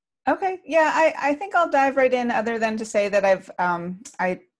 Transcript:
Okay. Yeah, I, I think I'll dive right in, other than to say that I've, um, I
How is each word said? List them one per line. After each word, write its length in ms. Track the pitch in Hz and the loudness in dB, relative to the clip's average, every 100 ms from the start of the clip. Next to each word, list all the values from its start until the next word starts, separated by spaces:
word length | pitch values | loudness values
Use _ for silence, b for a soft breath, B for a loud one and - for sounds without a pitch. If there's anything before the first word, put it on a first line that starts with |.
| _ _ - | _ _ -4
Okay. 320 | 320 370 370 | -2 -2 -6
Yeah, 280 | - 320 311 | -2 0 2
I, 200 | 294 320 - | 4 2 2
I 160 | 277 | -2
think 220 | 294 392 392 | -2 -2 0
I'll 140 | 339 | 2
dive 260 | 294 269 262 | 2 2 2
right 180 | 262 | 2
in, 160 | 247 240 | 2 0
other 300 | 226 220 226 | -2 -2 -2
than 160 | 220 220 | -2 -4
to 80 | |
say 240 | 214 214 202 | -4 -2 0
that 160 | 202 | 2
I've, 260 | 196 190 190 - | 2 2 -2 -4
um, 420 | 180 170 175 185 - - | -2 -2 -6 -10 -14 -6
I 200 | 185 180 _ _ | -4 -4 _ _